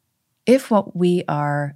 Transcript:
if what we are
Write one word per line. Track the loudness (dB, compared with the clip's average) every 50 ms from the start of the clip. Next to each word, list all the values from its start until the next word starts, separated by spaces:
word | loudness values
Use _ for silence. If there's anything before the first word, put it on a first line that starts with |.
| _ _ _ _ _ _ _ _ _
if | 2 2 2 2 2
what | 0 0 0 -2 -2
we | 0 0 2 2 0 -2 -2
are | -4 -2 -2 -2 -2 -2 -4 -6 -6